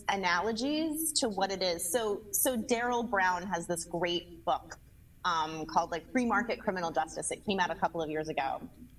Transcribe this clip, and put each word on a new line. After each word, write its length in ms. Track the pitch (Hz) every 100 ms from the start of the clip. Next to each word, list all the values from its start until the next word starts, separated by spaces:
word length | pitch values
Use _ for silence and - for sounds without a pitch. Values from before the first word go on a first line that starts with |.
| -
analogies 1000 | 196 180 175 208 220 269 302 320 302 320
to 140 | - 233
what 200 | 190 190
it 120 | 190
is. 280 | 185 170 -
So, 300 | 247 220 202 -
so 260 | - 262 240
Daryl 500 | - 233 240 240 226
Brown 340 | 196 185 180 190
has 200 | 170 170
this 180 | 170
great 600 | - 170 175 175 - -
book, 320 | - 151 - - - - - -
um, 420 | 180 165 156 160 156
called, 240 | 170 170
like, 200 | 165 -
Free 120 | 254 240
Market 340 | 202 233 -
Criminal 320 | 214 185 165
Justice. 400 | 156 156 165 -
It 120 | -
came 140 | - 190
out 120 | 175
a 40 |
couple 260 | 170 170 165
of 80 | 156
years 180 | 156 156
ago. 320 | 147 135 - - - -